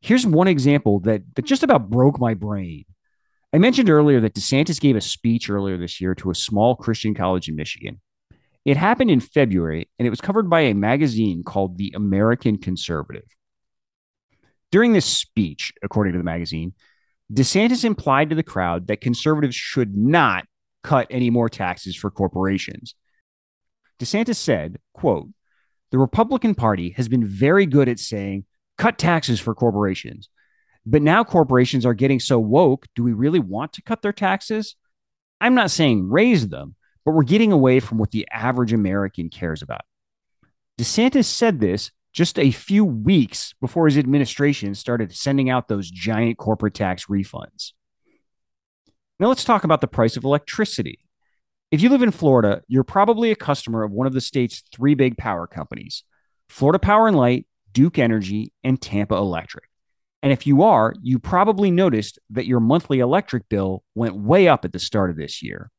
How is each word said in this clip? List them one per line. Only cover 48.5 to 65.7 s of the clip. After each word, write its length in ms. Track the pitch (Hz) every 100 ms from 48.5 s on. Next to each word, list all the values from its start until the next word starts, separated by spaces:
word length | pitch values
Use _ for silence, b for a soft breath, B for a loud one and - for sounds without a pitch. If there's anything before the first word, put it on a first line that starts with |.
| _ _ _ _ _ _ _
Now 80 | 208
let's 160 | 254
talk 200 | - 220
about 180 | 170 156
the 60 | -
price 280 | - 117 123
of 80 |
electricity. 760 | 127 143 - - 214 - 82 - _ _ _ _ _ _ _
If 120 | 151
you 80 | 226
live 120 | 269
in 100 | 240
Florida, 520 | - 156 131 104 98 _
you're 160 | 127
probably 460 | 131 196 202 220 233
a 60 | 214
customer 480 | - 143 - 113
of 80 | 107
one 160 | 101 131
of 60 |
the 80 | 131
state's 420 | - 139 120 - _
three 220 | - 135 143
big 220 | 131 117
power 300 | 113 90 85
companies, 560 | - 73 55 - - _ _ _ _ _
Florida 300 | - 135 185
Power 280 | 196 214 226
and 100 | 180
Light, 280 | 123 123 - _ _
Duke 280 | 123 156 156
Energy, 540 | 120 113 95 104 110 _
and 180 | 127 131
Tampa 340 | - 101 104 101
Electric. 540 | 98 82 78 - _ _ _ _ _ _
And 100 | 139
if 140 | 135 147
you 160 | 139
are, 320 | 208 151 113 -
you 160 | 123 127
probably 500 | - 180 202 196 202
noticed 480 | 175 185 113 107 - _
that 160 | 113 107
your 120 | 123
monthly 380 | 113 156 - 135
electric 500 | 123 165 - 123 -
bill 360 | 104 95 95 _
went 220 | - 117 98
way 320 | 104 180 180
up 180 | 139 87
at 60 |
the 80 | 90
start 320 | - 107 95
of 60 | 78
this 260 | 71 -
year. 260 | - 50 -